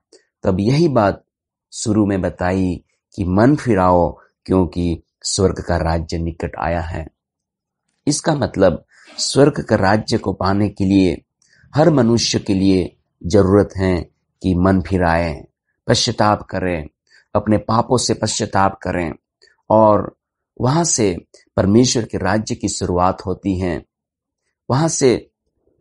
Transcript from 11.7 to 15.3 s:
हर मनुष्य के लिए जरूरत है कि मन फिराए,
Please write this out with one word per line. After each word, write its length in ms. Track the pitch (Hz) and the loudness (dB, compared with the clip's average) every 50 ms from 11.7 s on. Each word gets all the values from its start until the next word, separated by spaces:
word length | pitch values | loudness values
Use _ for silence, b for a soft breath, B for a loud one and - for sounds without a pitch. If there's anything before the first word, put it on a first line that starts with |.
| b | b
हर 160 | 135 156 170 | 2 4 4
मनुष्य 480 | 160 139 120 113 117 117 113 - - 110 | 4 4 2 2 2 2 0 0 -2 -4
के 160 | 104 - 101 | -2 -2 0
लिए 420 | 95 95 98 95 92 87 - _ _ _ _ _ _ - | 2 2 2 2 2 0 -2 _ _ _ _ _ _ -6
जरूरत 420 | 87 80 107 98 92 98 104 95 98 - | 0 4 4 4 6 4 4 2 2 -2
है 260 | 95 98 92 92 85 80 - _ _ _ _ _ _ - | -4 -2 0 0 -2 -4 -8 _ _ _ _ _ _ -2
कि 120 | 92 92 | -2 0
मन 260 | 87 90 95 98 95 | 2 2 2 2 2
फिराए, 640 | 87 - 98 92 90 85 82 82 87 85 | 0 -2 -2 0 0 2 0 0 -2 -4